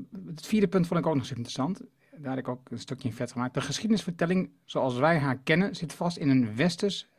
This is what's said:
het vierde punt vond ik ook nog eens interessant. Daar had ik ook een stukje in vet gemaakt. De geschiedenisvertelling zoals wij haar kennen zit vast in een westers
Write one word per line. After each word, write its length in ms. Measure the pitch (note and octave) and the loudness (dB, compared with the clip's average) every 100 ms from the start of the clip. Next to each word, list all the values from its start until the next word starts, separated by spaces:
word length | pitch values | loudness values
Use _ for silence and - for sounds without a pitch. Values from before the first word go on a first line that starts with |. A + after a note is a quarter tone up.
| - - E3+ | -14 -14 -12
het 200 | D#3 - | -12 0
vierde 220 | G#3+ G3 | 2 4
punt 180 | F#3+ E3+ | 2 2
vond 140 | F3 | 2
ik 60 | D#3 | 2
ook 80 | |
nog 80 | D3 | 0
eens 100 | C3 | -2
interessant. 480 | A#2 A#2 - C3+ F#3+ - _ _ C4 | -8 -8 -4 -4 -4 -10 _ _ -14
Daar 120 | C#3 | -8
had 100 | C3 | -6
ik 100 | B2+ | -6
ook 220 | B2+ - | -8 -8
een 80 | A#2+ | -12
stukje 300 | - B2+ A#2+ | -10 -6 -6
in 60 | |
vet 180 | A2+ A#2+ | -4 -6
gemaakt. 220 | - B2 | -4 -2
De 60 | - | -2
geschiedenisvertelling 920 | - - A3 G#3+ - F3 E3+ F#3 D#3 _ | -4 -2 2 2 0 -2 2 2 0 _
zoals 320 | - D#3 B2+ B2 | -6 0 0 4
wij 220 | D3 E3+ | 4 4
haar 200 | C#3+ C3 | 2 0
kennen 360 | - D#3+ G3 | 2 4 2
zit 180 | G3 D3+ | 0 -8
vast 240 | - F3 E3+ | -4 -4 0
in 120 | D3 | 4
een 280 | C3 A#2 A2 | 4 4 2
westers 520 | E3+ F3 G#3 F3+ - | 0 2 -2 -2 -10